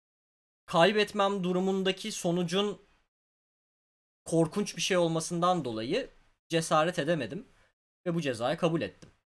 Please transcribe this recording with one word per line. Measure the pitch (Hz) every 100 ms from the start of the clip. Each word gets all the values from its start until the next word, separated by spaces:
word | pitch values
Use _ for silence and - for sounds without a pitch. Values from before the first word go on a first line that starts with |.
| _ _ _ _ _ _ -
kaybetmem | 180 175 214 208 208 196 202
durumundaki | 180 180 190 196 190 190 220
sonucun | 202 180 175 175 185 208 196 _ _ _ _ _ _ _ _ _ _ _ _ _ _ -
korkunç | 165 160 190 208 -
bir |
şey | - 180
olmasından | 170 160 160 175 185 180 127
dolayı | 110 117 208 - - _ _ _
cesaret | 165 160 160 165 175
edemedim. | 139 165 113 170 - _ _ _ _ _ 180
Ve | 170
bu |
cezayı | 147 113 120 160
kabul | 170 160
ettim. | 101 - - _ _